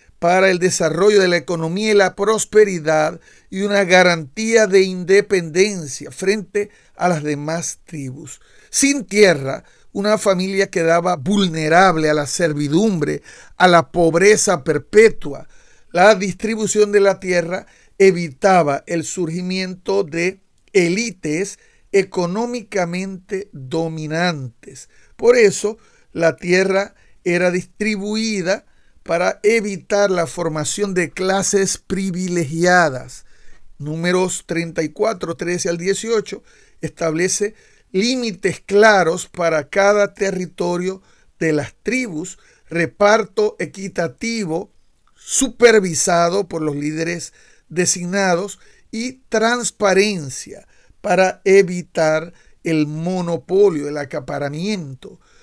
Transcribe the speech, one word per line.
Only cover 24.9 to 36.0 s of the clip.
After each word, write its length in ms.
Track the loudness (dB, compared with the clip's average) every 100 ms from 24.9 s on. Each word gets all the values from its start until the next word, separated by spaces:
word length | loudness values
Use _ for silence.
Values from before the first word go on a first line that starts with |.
| _ _ 0
Por 220 | 4 6
eso, 400 | 4 2 -6 -8 _ _ _
la 240 | -2 -2 0
tierra 600 | 0 0 2 0 -4 _ _ _
era 280 | -4 0 0
distribuida 1120 | -2 -6 -6 -4 -4 -4 -4 -4 -4 -2 -4 _ _ _ _
para 360 | -4 -2 -2 0
evitar 640 | 0 0 -2 -10 -4 0 2
la 160 | 0 -4
formación 680 | -4 -6 -4 -6 -4 -4 -2
de 160 | -4
clases 640 | -4 -2 -2 0 0 0 -4
privilegiadas. 1500 | -6 -6 -4 -6 -4 -2 -2 0 2 4 2 -2 -12 -20 -20 -20 -18 -18 -20 -14
Números 680 | -10 -4 -2 0 -2 -6 -6
treinta 340 | -6 -4 -6
y 80 | -6
cuatro, 460 | -2 -4 -2 -8 -6
trece 340 | -6 -4 -4
al 80 | -4
dieciocho 640 | -4 -4